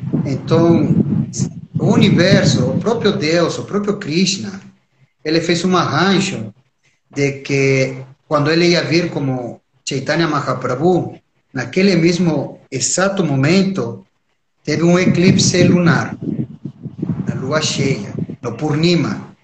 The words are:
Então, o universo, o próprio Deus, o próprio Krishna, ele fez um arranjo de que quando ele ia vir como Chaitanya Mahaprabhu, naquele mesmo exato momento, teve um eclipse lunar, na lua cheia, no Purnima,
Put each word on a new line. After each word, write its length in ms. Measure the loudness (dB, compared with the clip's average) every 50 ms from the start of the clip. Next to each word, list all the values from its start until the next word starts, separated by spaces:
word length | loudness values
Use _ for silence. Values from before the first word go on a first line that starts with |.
| -6 -4 -4 -2 -2
Então, 680 | -4 -4 -6 -2 0 2 4 4 4 4 4 4 2 2 2 2 2 0 -2 -2 -4 -4 -4 -4 -4 -6 -10 -16 -8 -4 0
o 60 | 0
universo, 840 | 2 4 6 6 6 6 4 4 4 4 4 4 4 2 2 0 0
o 100 | -2 -2
próprio 340 | 0 0 -2 0 0 0 -2
Deus, 440 | 0 -2 0 2 2 2 0 -2 -6
o 60 | -8
próprio 340 | -6 -6 -4 -2 -4 -4 -4
Krishna, 640 | -6 -4 -2 0 0 0 -2 -4 -8 -10 -12 -14 -18 -20 -20 _ _ _ _ _ _ _ _ _ -4
ele 180 | -2 -2 0
fez 220 | 0 0 -2 0 0
um 120 | 0 2
arranjo 800 | 2 0 0 0 0 2 2 2 2 0 -2 -4 -6 -8 -10 -14 _ _ _ _ _ _ _ _ _ _ _
de 220 | -4 -2 -2 -2 -2 -6
que 580 | -6 -4 -2 0 2 2 2 2 0 -2 -4 -8 -14 -16 -20 _ _ -4
quando 240 | -2 0 2 2
ele 180 | 2 4 4 4
ia 140 | 2 2 0
vir 260 | 0 0 0 0 -2
como 520 | -4 -4 -4 -4 -4 -4 -6 -8 -12 -14 _ _ _ _ _ -8
Chaitanya 400 | -6 -6 -4 -2 -2 0 0 0
Mahaprabhu, 880 | -2 -2 -2 -4 -4 -4 -4 -4 -2 0 2 2 2 2 0 -4 -8 -14 _ _ _ _ _ _ -10
naquele 420 | -8 -8 -4 0 2 2 4 4
mesmo 640 | 4 2 2 2 2 2 0 0 0 -4 -6 -10 -16 -16 _
exato 540 | -6 -4 -4 -2 0 0 0 0 0 -2 -2
momento, 840 | 0 0 2 2 4 4 4 2 2 0 -4 -4 -6 -8 -12 -16 _ _ _ _ _ _ _ _ _ _ _ _
teve 200 | -4 -2 2 2
um 160 | 4 4 4
eclipse 640 | 4 2 2 4 4 4 4 4 2 2 2 4 4
lunar, 540 | 4 4 4 4 4 2 2 0 -4 -8 -8 -8 -6 -6 -6 -6 -8 -10 -14 -14 -14 -14 -14 -14 -14 -10 -8 -6 -6 -6 -4 -4 -6
na 80 | -6
lua 260 | -4 -4 -2 -2 -2
cheia, 520 | -2 -2 -2 -2 -2 -2 -2 -2 -4 -8 -8 -8 -8 -8 -8 -10
no 120 | -10 -10 -6
Purnima, 720 | -4 -4 -2 0 0 2 2 2 2 0 -2 -4 -6 -10 -14 -20 _